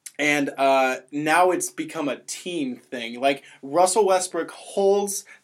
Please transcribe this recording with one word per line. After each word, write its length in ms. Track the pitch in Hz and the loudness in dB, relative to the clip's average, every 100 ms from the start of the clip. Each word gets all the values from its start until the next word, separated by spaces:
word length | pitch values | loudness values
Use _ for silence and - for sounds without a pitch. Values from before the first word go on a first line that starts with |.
| - - | -14 -4
and, 320 | 147 147 139 - | 0 2 0 0
uh, 380 | 135 135 131 131 - | 2 4 2 -2 -8
now 400 | 147 156 160 185 | -6 2 4 4
it's 180 | 170 - | 2 -4
become 380 | - 160 160 143 | -8 -10 -6 -6
a 80 | 117 | -6
team 600 | - - - 175 131 120 | -10 -12 -8 -6 -6 -8
thing. 420 | _ 123 117 120 | _ -10 -10 -2
Like, 240 | 139 139 - - | 0 0 -6 -18
Russell 440 | 135 156 180 220 196 | -2 2 4 4 4
Westbrook 440 | 185 185 170 165 | 2 0 -6 -8
holds 760 | - - - 196 202 202 - - - | -12 -8 0 2 2 0 -6 -12 -8